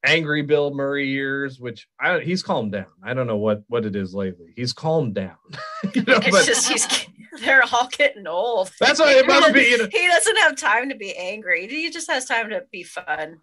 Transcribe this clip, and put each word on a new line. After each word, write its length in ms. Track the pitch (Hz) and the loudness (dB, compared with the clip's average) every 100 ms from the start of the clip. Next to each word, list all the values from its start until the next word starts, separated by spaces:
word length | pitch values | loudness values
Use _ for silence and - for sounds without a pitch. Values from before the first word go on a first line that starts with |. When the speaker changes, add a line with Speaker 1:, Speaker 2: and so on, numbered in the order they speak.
Speaker 1:
angry 380 | 135 160 156 151 | 0 2 0 -2
Bill 320 | 139 147 143 | 2 2 0
Murray 320 | 139 139 143 135 | -2 -4 -4 -4
years, 520 | 135 139 139 139 131 | -4 -4 -4 -6 -8
which 260 | 123 110 - - | -12 -12 -18 -6
I 100 | 147 | -2
don't, 120 | 175 | -2
he's 180 | 135 185 | -2 -4
calmed 300 | - 160 107 | -2 -2 -2
down. 140 | 98 90 _ | -6 -8 _
I 100 | 107 | -8
don't 140 | 127 120 | -4 -2
know 80 | 107 | 0
what, 260 | 110 107 - | 0 -2 -2
what 180 | 117 107 | -4 -2
it 80 | 98 | -4
is 160 | 92 | -6
lately. 380 | 95 95 90 82 - | -4 -6 -8 -16 -8
He's 160 | 123 | -8
calmed 400 | - 160 160 127 | -4 -2 0 0
down. 220 | 101 92 - | -4 -8 -12
<laughs> 40 | _ - - - 196 | _ -14 -12 -8 -4
You 80 | 262 | -2
know, 160 | - 240 | 2 2
Speaker 2:
It's 120 | 262 | 4
Speaker 1:
but 140 | 196 | 4
Speaker 2:
just, 240 | - 233 - | 4 2 0
he's, 380 | 381 - - - - | -2 -2 -4 -6 -18
<laughs> 180 | - 294 | -20 -6
they're 200 | 226 269 233 | 2 4 4
all 160 | 240 254 - | 2 0 0
getting 300 | 285 214 175 | 0 0 -6
old. 440 | 175 233 226 185 - | -2 -2 0 -2 0
Speaker 1:
That's 200 | 254 285 | 2 4
why 140 | 302 | 6
it 120 | 269 262 | 6 6
must 280 | 277 311 | 6 6
be, 80 | 277 | 6
you 160 | 240 240 | 4 2
know. 100 | 214 | 0
Speaker 2:
He 160 | 440 349 | 0 4
doesn't 300 | 339 440 440 | 4 2 4
have 200 | 320 277 | 2 2
time 340 | 302 226 269 | 0 0 -2
to 40 | |
be 220 | 247 196 175 | -8 -10 -10
angry. 500 | 180 214 185 170 196 | -10 -8 -4 -4 -4
He 200 | 302 330 | -6 -6
just 200 | 330 320 | -8 -4
has 160 | 277 262 | -4 -2
time 240 | 233 214 | -4 -4
to 140 | 196 180 | -8 -8
be 120 | 185 | -16
fun 560 | 165 - - 156 156 165 | -14 -12 -6 -6 -6 -12